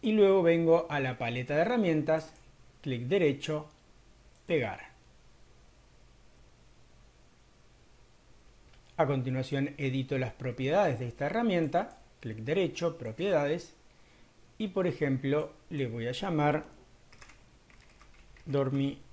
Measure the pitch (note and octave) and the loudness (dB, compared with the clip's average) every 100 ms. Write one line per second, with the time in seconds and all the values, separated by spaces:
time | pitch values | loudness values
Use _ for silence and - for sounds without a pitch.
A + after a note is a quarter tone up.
0 | A3 G#3+ G3 F#3+ E3+ E3 E3 E3 - D3 | 2 6 6 8 6 4 6 4 4 -2
1 | C3 B2 A#2 A#2+ B2+ D3 F3+ B3 F#3+ D#3 | -2 -2 -4 -4 -2 0 2 2 2 2
2 | D3 D#3+ D#3+ - - - - - - B2 | 2 0 -2 -20 -20 -20 -20 -12 -6 -6
3 | B2 F#3+ D#3+ C#3 - D3+ D3+ - _ - | -2 2 2 2 -4 -6 -6 -20 _ -20
4 | - - - - - E3+ A2+ F#2+ - - | -20 -20 -20 -20 -2 -2 -2 -8 -16 -20
5 | - - - - - - - - - - | -20 -20 -20 -20 -20 -20 -20 -20 -20 -20
6 | - - - - - - - - - - | -20 -20 -20 -20 -20 -20 -20 -20 -20 -20
7 | - - - - - - - - - - | -20 -20 -20 -20 -20 -20 -20 -20 -20 -20
8 | - - - - - - - - - - | -20 -20 -20 -20 -20 -20 -20 -20 -20 -2
9 | D3 C#3 B2+ C3 C3 C#3 C#3 C#3+ C#3 C3 | 0 2 -2 -4 -2 -2 -4 -4 -4 -2
10 | C3 C3+ B2+ - C3 B2 C3 F3 F#3+ A#2 | -2 -2 -4 -6 -8 -4 0 2 2 0
11 | B2 - C#3+ A3+ A#3 F3+ D#3 E3+ G#3+ - | -6 -6 -4 0 0 2 2 0 -2 -10
12 | - - A#2 G#2+ A2+ E3+ F3 - E3+ D#3 | -20 -14 -10 -8 -2 0 0 0 -4 -4
13 | A2+ A2+ F#3+ E3+ C#3+ E3+ - - - - | -10 -6 0 0 0 -2 -6 -20 -20 -20
14 | - - - _ - - G#3+ F#3+ F3+ - | -20 -20 -20 _ -20 -8 -4 0 0 0
15 | C#3+ C3 C3+ D3 - - - D3+ B2+ A#2 | 0 0 0 0 -2 -10 -10 -6 -4 -4
16 | A#2 B2+ G3+ D#3+ D3 D3+ - - - - | -6 -4 -2 2 2 0 -4 -20 -20 -20
17 | - - - - - - - - - - | -20 -20 -20 -20 -20 -20 -20 -20 -20 -20
18 | - - - - - C#3 C3+ C#3 C#3 C#3+ | -20 -20 -20 -20 -4 -2 0 0 -2 -4
19 | - | -16